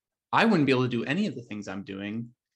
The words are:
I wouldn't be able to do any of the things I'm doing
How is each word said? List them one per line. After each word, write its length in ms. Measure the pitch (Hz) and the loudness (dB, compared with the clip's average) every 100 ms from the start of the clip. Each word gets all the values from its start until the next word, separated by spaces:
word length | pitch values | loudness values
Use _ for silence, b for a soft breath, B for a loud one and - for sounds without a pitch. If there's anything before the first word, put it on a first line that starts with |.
| _ _ _ | _ _ _
I 120 | 127 | 2
wouldn't 220 | 226 185 135 | 4 4 4
be 60 | |
able 100 | 131 | 4
to 40 | 127 | 2
do 160 | 117 | -2
any 220 | 113 165 208 | -2 -2 -2
of 80 | |
the 80 | 127 | -6
things 240 | - 104 98 | -10 -12 -10
I'm 140 | 98 | -10
doing 460 | 98 98 101 110 117 - _ | -10 -10 -8 -8 -10 -16 _